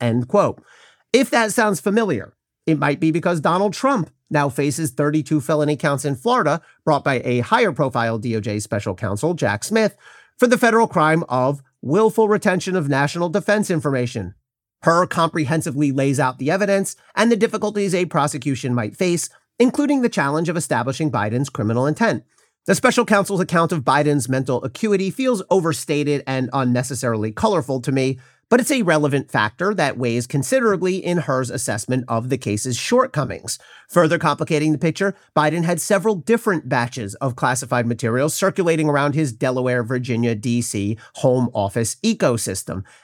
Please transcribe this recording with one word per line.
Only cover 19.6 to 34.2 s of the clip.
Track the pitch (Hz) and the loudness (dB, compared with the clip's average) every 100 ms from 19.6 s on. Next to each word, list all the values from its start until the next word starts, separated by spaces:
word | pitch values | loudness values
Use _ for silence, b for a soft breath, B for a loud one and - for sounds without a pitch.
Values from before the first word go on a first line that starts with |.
| 247 254 285 277 | 2 4 0 2
the | 240 | 0
challenge | - 139 151 175 | 0 0 0 0
of | 170 | -2
establishing | - 120 117 131 156 | 0 0 0 -2 -2
Biden's | 110 104 120 139 | 0 0 -2 -2
criminal | - 107 113 139 | -2 0 2 0
intent. | 156 226 139 - _ _ _ - | 2 0 0 -6 _ _ _ -2
The | 190 | 0
special | 254 247 233 | 2 2 2
counsel's | 208 196 196 | 2 2 -2
account | 180 170 170 | 0 0 0
of | 175 | 0
Biden's | 131 139 147 147 127 | 2 2 2 0 0
mental | 131 131 123 | -2 -2 -4
acuity | 127 - 220 196 190 | -4 -4 0 0 0
feels | - 262 220 - | -2 -2 -2 2
overstated | 190 165 - - 147 143 143 131 | 2 2 -2 -2 -2 0 -2 -2
and | 131 127 | -4 -2
unnecessarily | 135 127 123 131 127 127 110 110 | 0 2 0 -2 -4 -2 -2 -4
colorful | 107 214 180 - 131 | -2 0 0 0 -4
to | 123 | -2
me, | 135 131 131 b b _ | 0 0 -2 b b _
but | 240 | 0
it's | - | 2
a | 269 | 0
relevant | 175 156 147 135 - | 2 2 2 0 -2
factor | 113 107 - 190 | 0 -2 -2 -4
that | 196 143 117 | 0 -2 -2
weighs | 123 120 120 | -2 -2 -2
considerably | 143 - 262 233 185 185 190 | -4 0 0 2 0 -2 -2
in | 175 175 | -2 -2
Hur's | - 131 120 | 0 -2 -2
assessment | 120 - 104 - 131 127 | -6 -4 -6 -2 -4 -2
of | 117 123 | -4 -2
the | 135 | -4
case's | 107 104 127 120 | -2 -4 -4 -6
shortcomings. | - 240 254 151 127 87 - - B B B | 0 2 2 -2 -4 -6 -10 -12 B B B
Further | 175 160 | 2 4
complicating | 165 | 2